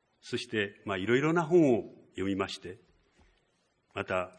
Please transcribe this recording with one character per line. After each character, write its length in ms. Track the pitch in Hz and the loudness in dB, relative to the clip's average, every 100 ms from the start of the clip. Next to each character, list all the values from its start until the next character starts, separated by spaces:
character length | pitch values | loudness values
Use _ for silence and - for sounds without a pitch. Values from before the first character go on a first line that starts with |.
| _ _ | _ _
そ 160 | - 120 | -10 -8
し 80 | - | -4
て、 340 | 107 101 - 107 | -4 -4 -6 -6
ま 80 | |
あ、 40 | 95 | -2
い 80 | 98 | 2
ろ 80 | 127 | 2
い 60 | |
ろ 120 | 156 | 2
な 100 | 175 | 0
本 300 | 151 175 147 | 4 4 6
を 180 | 110 - - _ | 2 -2 -14 _
読 160 | - 98 | -6 -4
み 80 | 95 | -2
ま 120 | 95 | -4
し 120 | - | -8
て、 180 | 90 101 _ _ _ _ _ _ _ _ _ _ _ 98 | -14 -16 _ _ _ _ _ _ _ _ _ _ _ -8
ま 100 | 98 | -4
た、 260 | 92 90 | -4 -4